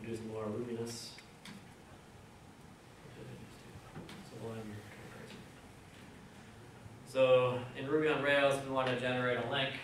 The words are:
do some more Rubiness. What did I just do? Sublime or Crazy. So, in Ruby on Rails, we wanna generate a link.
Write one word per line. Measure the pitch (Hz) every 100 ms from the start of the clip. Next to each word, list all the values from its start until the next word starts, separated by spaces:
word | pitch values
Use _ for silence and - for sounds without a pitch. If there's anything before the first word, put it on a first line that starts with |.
do | 107 113
some | 110
more | 110 107
Rubiness. | 110 120 113 117 - - - - - - - - - - - - - - - - - - - - -
What | - -
did | -
I | -
just | - -
do? | - - - - - - - 113
Sublime | 113 110 107
or | 104 - - 113
Crazy. | - 117 - - - - - - - - - - - - - - - - - -
So, | 131 131 127 127 123 123 135
in | 135
Ruby | 156 151
on | 139
Rails, | 139 143 139 135
we | 135
wanna | 131 127 123
generate | 123 127 123 123
a | 120
link. | 135 135 -